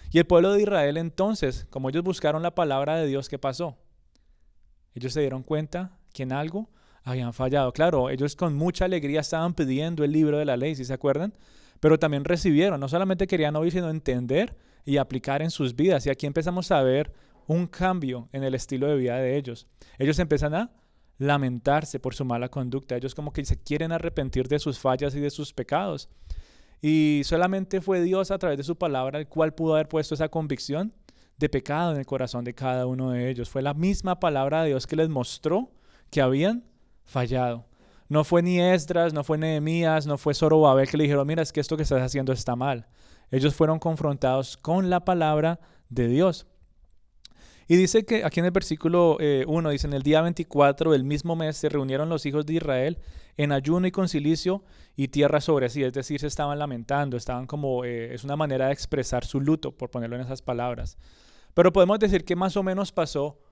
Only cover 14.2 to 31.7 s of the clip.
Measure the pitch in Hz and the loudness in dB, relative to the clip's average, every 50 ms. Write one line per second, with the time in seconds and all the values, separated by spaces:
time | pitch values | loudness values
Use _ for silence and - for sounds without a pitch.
14.2 | 123 120 131 160 214 247 - - _ _ _ - - - 139 143 135 - 131 131 | 0 0 2 0 0 0 -4 -12 _ _ _ -12 -4 0 0 0 0 0 -4 -6
15.2 | - - 135 143 156 165 160 - 151 127 120 117 147 185 185 139 123 143 135 - | -4 -2 -2 -2 -2 -2 -2 -2 -2 -2 0 2 2 4 4 2 2 0 -2 -2
16.2 | - 143 143 165 156 170 175 180 175 - 196 151 135 127 127 139 151 - - - | -4 -4 -2 -2 -2 -2 -2 -4 0 2 2 4 4 4 4 2 0 -2 -6 -16
17.2 | - _ _ _ _ - 156 170 180 170 - - 180 185 185 180 151 131 123 123 | -20 _ _ _ _ -2 -2 -2 -2 -4 -4 -2 -2 -2 -2 -2 -4 -6 -6 -8
18.2 | 117 - - 135 135 135 131 127 - - 139 131 135 143 151 139 127 123 120 127 | -10 -10 -8 -6 -4 -2 -4 -4 -4 -6 -4 -2 0 0 0 0 0 0 -2 -2
19.2 | 131 127 131 147 139 127 117 - - _ _ - - - - - 135 143 156 160 | -2 -2 -2 -2 -4 -6 -10 -14 -16 _ _ -20 -20 -16 -8 -2 0 0 0 0
20.2 | 180 151 151 139 143 147 151 170 226 240 _ _ _ _ _ _ _ _ _ - | 0 0 0 0 0 0 -2 -2 -4 -6 _ _ _ _ _ _ _ _ _ -4
21.2 | 135 143 143 143 139 127 123 120 - 139 139 151 156 - - 135 - 131 123 - | -2 0 0 0 0 -2 -4 -2 0 2 2 2 0 -2 -8 -8 -6 -6 -6 -4
22.2 | 139 127 120 120 123 123 - 143 131 123 120 135 131 - 123 123 120 135 - - | -4 -4 -4 -4 -4 -6 -6 -6 -6 -4 -6 -6 -6 -6 -6 -6 -6 -8 -8 -10
23.2 | 147 147 - - 139 - - - - - 147 147 165 165 165 165 165 170 170 - | -10 -8 -6 -4 -2 -2 -2 -2 -2 -4 -4 -2 -2 -2 -4 -4 -4 -4 -4 -4
24.2 | 139 131 - 127 127 123 147 147 - 151 131 - - 135 127 123 143 143 135 147 | -4 -4 -2 -4 -2 0 0 -2 0 -2 -4 -2 0 0 0 0 -2 -4 -4 -4
25.2 | 147 143 - - 147 139 - - 123 - 143 156 190 196 160 143 - - - - | -4 -4 -4 -6 -10 -10 -8 -10 -6 -2 -2 -2 -2 -2 -6 -8 -10 -16 -20 -18
26.2 | - - - - - - _ - - _ _ _ - 151 156 156 156 151 151 147 | -12 -12 -10 -10 -12 -14 _ -20 -20 _ _ _ 0 2 4 4 4 4 4 2
27.2 | 139 - 165 165 175 185 190 196 190 190 - 190 165 - 190 180 175 175 185 190 | 0 0 0 2 2 2 0 -2 -4 -4 -4 -4 -2 0 0 2 2 2 2 0
28.2 | 190 180 196 190 175 175 147 139 139 139 175 - - 165 143 131 127 135 139 151 | 0 0 -2 -2 -2 -2 -2 -2 -4 -4 -4 -2 -2 -2 0 -2 -2 -4 -4 -6
29.2 | 156 - - 160 160 160 156 - 165 160 156 156 156 151 - 160 151 - 160 143 | -8 -6 -2 0 0 0 0 0 0 2 2 2 2 0 0 -2 -2 -2 -2 -2
30.2 | 160 156 - 165 160 147 139 123 - - 139 151 190 220 - - _ _ - _ | -2 -2 -2 -2 -4 -4 -4 -6 -6 -4 -4 -4 -4 -4 -6 -12 _ _ -20 _
31.2 | _ _ _ - 147 147 - 135 - - | _ _ _ -2 -2 0 0 -2 -2 -2